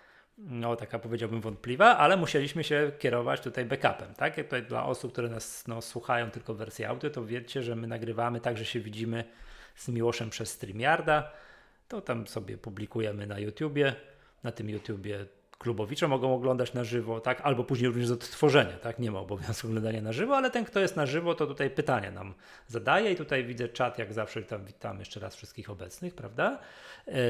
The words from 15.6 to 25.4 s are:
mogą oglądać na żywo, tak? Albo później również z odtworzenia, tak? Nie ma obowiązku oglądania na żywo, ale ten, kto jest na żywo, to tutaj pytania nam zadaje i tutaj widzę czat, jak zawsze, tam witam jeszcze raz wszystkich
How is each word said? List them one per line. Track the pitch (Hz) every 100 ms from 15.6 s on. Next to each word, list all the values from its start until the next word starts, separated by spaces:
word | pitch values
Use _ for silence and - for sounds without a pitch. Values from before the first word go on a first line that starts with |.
| 117 110 104 147 160
mogą | 131 131
oglądać | 127 127 127 123
na | 123
żywo, | 117 120 110 113
tak? | 127 127
Albo | 147 123
później | 123 127 120
również | 120 120
z |
odtworzenia, | 120 - - - 139 104 87
tak? | 117 113
Nie | 117
ma | 95
obowiązku | 98 98 101 110 113
oglądania | 110 110 110
na | 107
żywo, | - 233 269
ale | 262
ten, | 254
kto | 220 208
jest | 185 160
na | 139
żywo, | 151 170
to | 165 143
tutaj | 139 139
pytania | 147 147 120 98
nam | 92 95 - - - -
zadaje | 117 117 175 220
i | 175
tutaj | 143 135
widzę | 120 117 120
czat, | - 123 -
jak | 104
zawsze, | 107 107 -
tam | 101 107
witam | 98 - 110 98
jeszcze | 90 104
raz | 101
wszystkich | -